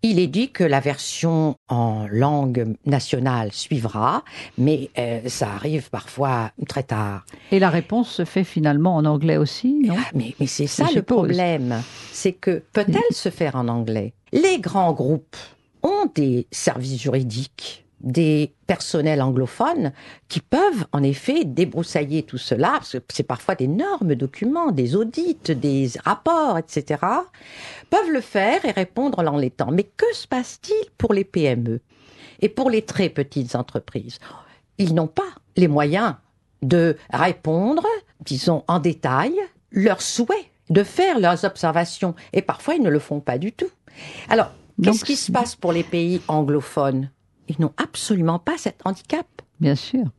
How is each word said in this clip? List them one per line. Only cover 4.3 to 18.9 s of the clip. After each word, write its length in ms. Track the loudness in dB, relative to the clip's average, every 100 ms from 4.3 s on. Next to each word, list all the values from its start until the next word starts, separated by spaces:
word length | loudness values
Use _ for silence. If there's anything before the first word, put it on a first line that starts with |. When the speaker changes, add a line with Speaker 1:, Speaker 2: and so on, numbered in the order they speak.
| -18 -14 0
Speaker 1:
mais, 340 | 2 2 -2 -4
euh, 260 | -4 -4 -6
ça 220 | -4 -4
arrive 420 | -4 -4 -4 -4
parfois 640 | -10 -10 -2 0 0 -2 -6 -8
très 160 | -6
tard. 420 | -4 -2 -2 -6 -12 -20 0
Speaker 2:
Et 80 | 4
la 100 | 4
réponse 400 | 2 0 -2 -2
se 160 | -2
fait 200 | -4 -2
finalement 500 | -2 0 2 4 2
en 100 | 2
anglais 340 | 2 2 2 2
aussi, 440 | 2 0 0 2
non ? 120 | 2 0
Speaker 1:
Ah, 120 | -2
mais, 220 | -4 -4 -4
mais 80 | -4
c'est 220 | -2 -4
Speaker 2:
Je 40 |
Speaker 1:
ça 120 | 0
le 60 | 2
Speaker 2:
suppose. 260 | 2 2 2
Speaker 1:
problème, 680 | 2 2 2 0 0 -2 -4 -12 -16
c'est 200 | -4 -4
que 300 | -2 -2 -2 -2
peut-elle 220 | 0 2
Speaker 2:
Oui. 220 | 2 2 0
Speaker 1:
se 140 | -4
faire 260 | -2 -2 0
en 100 | -2
anglais ? 460 | -2 -2 -2 -4 -10 _
Les 280 | 2 2 2
grands 320 | 0 2 2
groupes 440 | 2 0 0 -2 -20 -20 _ _ _
ont 240 | -2 0 0
des 320 | 0 0 0 -2
services 500 | -2 -2 -2 -6 -4
juridiques, 840 | -2 0 -2 -4 -8 -12 -16 -16 _ _
des 520 | -4 0 2 2 0 _ _
personnels 520 | -4 -2